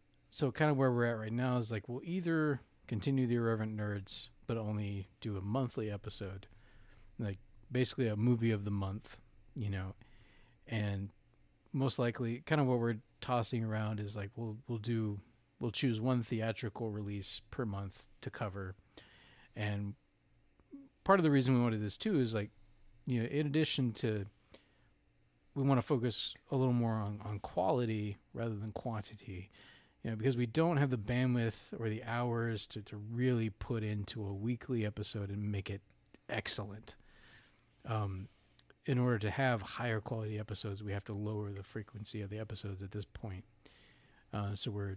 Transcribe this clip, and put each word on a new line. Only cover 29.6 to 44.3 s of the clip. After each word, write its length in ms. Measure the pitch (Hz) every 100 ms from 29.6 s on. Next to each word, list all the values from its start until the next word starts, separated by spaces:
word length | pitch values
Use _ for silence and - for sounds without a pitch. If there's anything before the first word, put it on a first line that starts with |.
| - - _ _
you 80 | -
know, 60 | 110
because 200 | 120 120
we 100 | 120
don't 300 | 131 165 156
have 120 | 139
the 60 | 127
bandwidth 800 | 101 123 127 123 113 - - -
or 100 | 113
the 140 | 110
hours 600 | 110 117 123 117 117 110 -
to, 120 | 110
to 140 | 101 107
really 540 | 104 117 127 120 113
put 320 | 101 - 117
into 420 | 107 107 101 117 101
a 60 |
weekly 540 | 98 110 123 - 123 104
episode 420 | 104 104 113 98
and 200 | 101 104
make 160 | 101 95
it 140 | 98 - _ _ - -
excellent. 640 | - - - 107 101 - - - - - - - _ _ _ -
Um, 420 | 110 104 95 98 - _ - - _ -
in 120 | 131
order 200 | 123 117
to 120 | 104
have 300 | 95 131 117
higher 400 | 92 - 123 110
quality 380 | - 113 107 107
episodes, 440 | 107 101 107 101
we 100 | 104
have 120 | 101
to 80 | -
lower 380 | 104 107 107 104
the 100 | 98
frequency 600 | 98 113 107 107 110 110
of 80 | 98
the 80 | 104
episodes 440 | 110 107 104 95
at 100 | 98
this 120 | 104
point. 400 | 98 - 110 95 - _ - - - - _ _ _